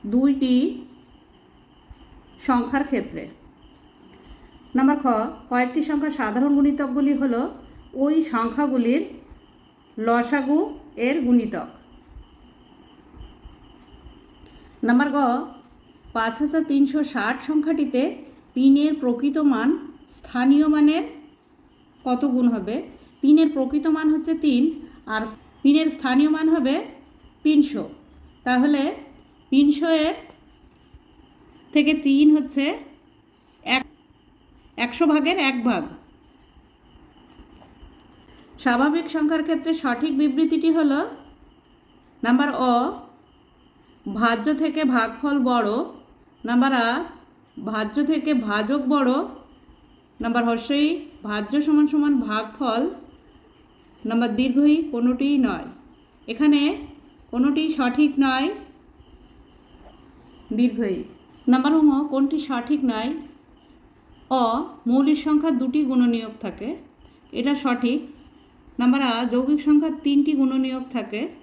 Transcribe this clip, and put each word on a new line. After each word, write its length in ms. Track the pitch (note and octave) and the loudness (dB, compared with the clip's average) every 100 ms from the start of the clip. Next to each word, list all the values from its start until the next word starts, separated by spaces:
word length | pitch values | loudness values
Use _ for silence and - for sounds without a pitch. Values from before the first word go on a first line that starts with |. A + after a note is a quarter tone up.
| - | 0
দুইটি 420 | A#3+ C#4 C4+ C4 B3+ D#4+ - - - _ - _ _ _ _ _ _ _ - - - - - - | 2 2 2 2 2 2 -4 -16 -20 _ -20 _ _ _ _ _ _ _ -20 -20 -20 -20 -10 -2
সংখ্যার 380 | B3 A#3 C4+ D4 | 0 0 -4 -2
ক্ষেত্রে। 320 | A#3 - E3 - - - - - _ - _ - - - - - - - | -4 -6 -12 -14 -20 -20 -20 -20 _ -20 _ -20 -20 -20 -20 -20 -20 -6
নাম্বার 220 | B3+ C4+ D4 | 0 2 2
খ, 20 | C4+ A3 B3 - - | 0 0 -2 -8 -4
কয়েকটি 300 | B3 B3 D#4 D4+ | -2 -2 -2 -2
সংখ্যার 260 | D4 D4+ C#4+ | -2 -4 -4
সাধারণ 340 | A3 A3 C#4+ C#4+ | -4 0 2 4
গুণিতকগুলি 540 | C#4+ C#4+ C4+ B3+ C#4 B3+ | 2 0 -2 0 0 0
হল 140 | C4+ A#3+ E4 - - - - B3+ | 0 -2 -4 -10 -20 -20 -14 -4
ওই 100 | C#4+ D#4+ D#4 | 0 0 0
সংখ্যাগুলির 720 | B3 C4 C#4 D4 B3+ A#3 C#4 G4+ - - - _ _ _ _ _ - | -2 -4 -2 -2 0 0 0 -4 -12 -20 -20 _ _ _ _ _ -6
লসাগু 640 | A3+ A#3+ A#3+ C#4+ C4 D4+ G4+ - - - A#3+ | -2 0 0 -2 0 0 -2 -8 -18 -4 -2
এর 100 | D#4 B3 | -2 2
গুণিতক। 420 | A#3+ G#3 F3 - - - - - - - - - _ _ - - - - - - - - - - - - - - - - - - - - - A#3 | 2 0 -8 -10 -18 -20 -20 -20 -20 -20 -20 -20 _ _ -20 -20 -20 -20 -20 -20 -20 -20 -20 -20 -20 -20 -20 -20 -20 -20 -20 -20 -20 -20 -4 2
নাম্বার 200 | B3 C#4+ | 2 2
গ, 40 | C#4+ C4 B3+ E4+ - - - _ _ - | 2 0 0 -4 -16 -20 -20 _ _ -10
পাঁচ 200 | A3+ A3+ A#3 | -4 -4 -2
হাজার 220 | D4 D#4+ D#4 | -2 -2 0
তিনশো 300 | C#4 C#4 D4 C#4+ | 2 2 2 -4
ষাট 240 | B3 G#3 C4 - | -4 -4 -4 -2
সংখ্যাটিতে 540 | D#4 D4+ D#4+ C4+ B3 D#4+ - - - _ B3 | -2 0 -2 -2 -2 -2 -6 -18 -20 _ 2
তিনের 360 | C4+ C#4 D4+ D4+ | 4 6 4 0
প্রকৃত 340 | B3+ A#3+ C#4 D#4 D4 | -2 -2 -2 0 0
মান 160 | A#3 A#3+ - - - - - | 2 0 -2 -6 -20 -20 -20
স্থানীয় 500 | - B3 C4 C#4+ D#4 | -10 -2 4 4 4
মানের 300 | D4+ D4 D#4+ - - - _ _ _ _ _ _ _ | 4 4 2 -4 -12 -20 _ _ _ _ _ _ _
কত 180 | C4 B3 C#4+ | -4 0 0
গুণ 120 | B3 A#3+ | 2 2
হবে? 220 | A3 F#3+ B3+ - - - _ | 0 -4 -6 -8 -18 -20 _
তিনের 260 | C#4 D4+ D#4 | 4 6 4
প্রকৃত 320 | D4+ C4 D4 D#4+ D#4 | 0 -2 -2 0 0
মান 100 | D4+ | 2
হচ্ছে 180 | D#4 - D#4+ | 0 -2 -2
তিন, 180 | D4+ B3 D#4 - - - - | 2 2 2 -2 -16 -20 -8
আর 80 | A3 A3 - - _ | -6 -6 -12 -20 _
তিনের 260 | C#4 D4 D#4+ - | 2 4 0 -4
স্থানীয় 340 | C4+ C4 D4+ D#4 | 0 2 2 2
মান 100 | D#4 | 2
হবে 200 | D#4+ C4 D#4 - - - - - _ | 2 0 -2 -6 -16 -20 -20 -20 _
তিনশো। 400 | D4+ D#4 - G3+ D#3 - - - - _ B3+ | 2 2 2 -4 -10 -16 -20 -20 -20 _ -2
তাহলে 340 | B3 D4 D4 C#4+ - - - _ _ _ | 0 2 0 -2 -6 -16 -20 _ _ _
তিনশো 360 | C4+ C#4+ C#4+ E4 D#4+ D#4 | 2 4 2 0 0 0
এর 100 | E4+ - - _ _ - _ _ - _ _ _ _ - - - | -4 -14 -20 _ _ -20 _ _ -20 _ _ _ _ -20 -20 -2
থেকে 180 | D4+ D4 D#4 C#4+ | 0 2 0 2
তিন 200 | C#4 D4+ | 6 6
হচ্ছে 300 | D4+ C4 C#4 C#4+ A4+ - - _ _ _ _ _ _ | 6 2 -4 -4 -6 -14 -20 _ _ _ _ _ _
এক, 180 | - C4 - _ _ _ _ _ _ - _ - | -2 -2 -2 _ _ _ _ _ _ -20 _ -8
একশো 260 | B3 - D#4+ | -6 0 2
ভাগের 260 | D4+ C#4+ F#4 C#4 | 2 2 0 0
এক 80 | B3+ A#3 | 0 0
ভাগ। 140 | F#3+ D3 - - _ _ _ _ - _ _ _ - - _ _ - - - - - - - - - - - - - | -2 -4 -14 -20 _ _ _ _ -20 _ _ _ -20 -20 _ _ -20 -20 -20 -20 -20 -20 -20 -20 -20 -20 -20 -20 -6
স্বাভাবিক 440 | C4 A#3+ C#4+ E4 D#4+ | -2 2 2 0 -4
সংখ্যার 280 | D#4+ D4+ D#4+ D#4 | -2 0 0 -2
ক্ষেত্রে 260 | D#4+ E4 D#4+ | -4 -2 -4
সঠিক 300 | C4+ A#3+ D#4+ C#4 | -4 -2 -2 0
বিবৃতিটি 500 | D4 C4 D#4+ E4 D#4+ D#4+ | 0 0 0 0 0 2
হলো 200 | D4 C#4 G#4+ - - - - _ _ _ _ _ _ _ | 2 0 -4 -10 -20 -20 -20 _ _ _ _ _ _ _
নাম্বার 260 | A3+ B3+ C#4+ - B3+ | 0 2 0 0 0
অ, 40 | A#3+ C#4 G#4 - _ _ _ _ _ _ _ _ _ G3+ | 2 0 -6 -18 _ _ _ _ _ _ _ _ _ -10
ভাজ্য 400 | G3 A#3 A3+ G#3+ D4 | 0 0 0 -2 -2
থেকে 200 | D#4 D#4 C#4+ | -2 0 0
ভাগফল 420 | B3 A3+ A#3 C#4+ C#4+ B3 | 2 0 -4 -2 0 2
বড়, 200 | A#3+ G#3+ A3+ E4+ - - - _ _ | 0 0 -2 -6 -12 -20 -20 _ _
নাম্বার 280 | A3+ B3 C4+ C4 A#3 | -2 2 2 2 0
আ, 20 | C4 E4+ - - _ _ - | -2 -6 -14 -20 _ _ -12
ভাজ্য 400 | G#3+ G#3+ G#3+ C#4+ D4 | -8 -6 -4 -2 0
থেকে 200 | D4+ D4+ C4 G#3+ | -2 0 -2 0
ভাজক 340 | G#3 G#3+ C#4+ B3+ | -4 -2 -2 0
বড়, 180 | D4 B3+ C4+ G4+ - - _ _ - _ _ _ _ | 2 2 0 -4 -12 -20 _ _ -20 _ _ _ _
নাম্বার 220 | A3+ A#3+ A#3 | -4 -2 0
হর্ষই 380 | A3+ - C#4+ D4+ F4 - - G#3 | -2 -2 0 0 -2 -8 -16 -8
ভাজ্য 240 | G#3 G#3 C#4+ D4+ | -6 -2 -2 2
সমান 200 | D4+ D4 | 4 4
সমান 220 | D4+ D4 C4+ G#3 | 2 2 2 0
ভাগফল, 560 | G#3+ A3 - C4 A3+ D#4+ - - - - - _ _ _ _ _ _ | -4 -6 -4 -2 0 -2 -6 -20 -20 -20 -20 _ _ _ _ _ _
নাম্বার 280 | G#3+ A#3 A#3+ G#3+ | -4 -2 0 0
দীর্ঘই 380 | C4 B3+ D4 D#4 D#4 | 0 4 4 2 0
কোনোটিই 420 | A#3+ B3 B3 C#4 C#4+ A3+ | -2 0 0 0 2 0
নয়। 220 | F3 - - - - _ _ - | -2 -10 -18 -20 -20 _ _ -14
এখানে 320 | A3+ D4 D4 D4 G4 - - - _ - | 0 4 4 2 -2 -10 -20 -20 _ -8
কোনোটি 300 | A#3+ C#4 D4 D#4 C#4 | 0 0 2 -2 0
সঠিক 360 | B3 B3 D4 C#4 C4+ | 0 2 2 4 0
নয়, 220 | C4 D#4 G#4 - - - _ - - - - - - _ - - - - - - - - G#3+ | 2 -2 -6 -16 -20 -20 _ -20 -20 -20 -20 -20 -20 _ -20 -20 -20 -20 -20 -20 -20 -8 0
দীর্ঘই। 380 | B3 G#3+ G#3+ F3+ - - _ - - | 0 0 -4 -4 -8 -18 _ -8 0
নাম্বার 260 | B3+ C#4 D#4+ D4+ | 2 4 4 4
ঙ, 40 | C4+ D4 | 4 -2
কোনটি 260 | C4+ C#4 D#4 - | 0 0 -2 -4
সঠিক 340 | B3 A#3+ D4 C4 | -6 -2 -2 0
নয়? 200 | A3 A#3+ D#4 - - _ _ _ - _ _ _ - - C4 | -2 -4 -8 -12 -20 _ _ _ -20 _ _ _ -20 -4 0
অ, 20 | A3+ A#3+ - - A#3 | 0 -2 -6 -8 0
মৌলিক 300 | B3+ C#4 D4 D#4 | 2 2 0 2
সংখ্যা 240 | D4+ E4 B3 | 0 2 -2
দুটি 200 | C4 D4 C4 | 0 -2 0
গুণনীয়ক 440 | B3+ A#3+ A#3 A3 - | 2 2 0 -6 -10
থাকে, 240 | G3+ - A3 F#4+ - _ - _ _ - | -12 -8 -10 -10 -16 _ -20 _ _ -4
এটা 140 | C4 C#4+ | -2 -2
সঠিক। 360 | C4+ B3 A#3+ D4 - - - _ _ _ - - | -2 -2 -2 -2 -6 -20 -20 _ _ _ -14 0
নাম্বার 220 | B3 C4+ C4 | 2 2 0
আ, 40 | A3+ B3 | -2 -2
যৌগিক 280 | B3 C4 D4+ D4 | -2 0 0 4
সংখ্যা 240 | D4 D#4+ D#4 | 4 2 -2
তিনটি 280 | C#4+ C#4+ C#4+ C#4+ | 0 2 2 2
গুণনীয়ক 440 | C4 C4 C4 C4 B3+ | 2 2 -2 -4 -6
থাকে। 260 | A#3+ G#3 G#3 D#4+ - | -8 -6 -8 -8 -10